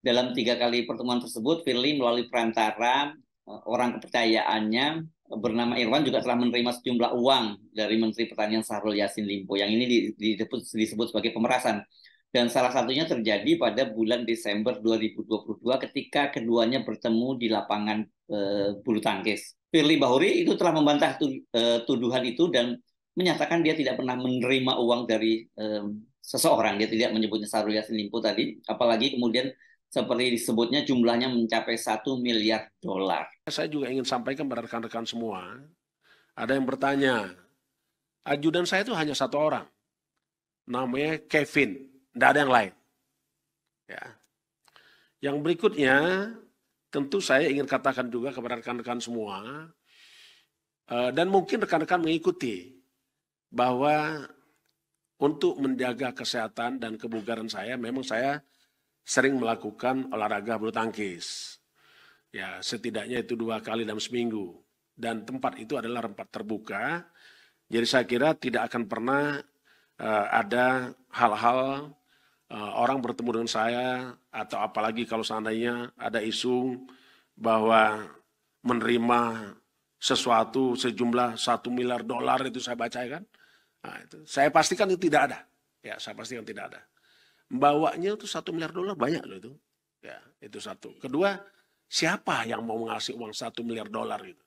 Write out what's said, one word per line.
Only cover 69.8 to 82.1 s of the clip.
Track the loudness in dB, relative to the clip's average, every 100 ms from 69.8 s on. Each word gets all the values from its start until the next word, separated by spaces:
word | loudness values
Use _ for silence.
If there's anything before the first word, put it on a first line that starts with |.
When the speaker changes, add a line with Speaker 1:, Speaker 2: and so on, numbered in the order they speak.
| _ _
Speaker 2:
eh, | 0 0 2
ada | 2 2 2 4 2 -4 -10 _
hal-hal, | 0 2 4 2 2 0 -4 -10 -18 _ _ _ _ _
eh, | -10 -6 0
orang | 0 0
bertemu | -4 -4 -2 -2
dengan | -2
saya, | 0 0 0 -2 -4 -8 -16 _
atau | -12 -8 -4
apalagi | -2 0 -2 -2 -4
kalau | -4 -2
seandainya | -4 -2 -2 -2 -4 -8 _
ada | -6 -4
isu | -2 -2 0 0 0 -4 -12 -20 _ _ _ -4
bahwa | 2 4 6 6 6 2 -8 -18 _ _ _ _
menerima | -2 0 2 2 4 4 2 -2 -10 -16 _ _ _ _
sesuatu | 0 0 4 4 4 2 0
sejumlah | 2 -2 0 0 2 0 -2
satu | 0 0 -2
miliar | -2 -2 -2
dolar | -4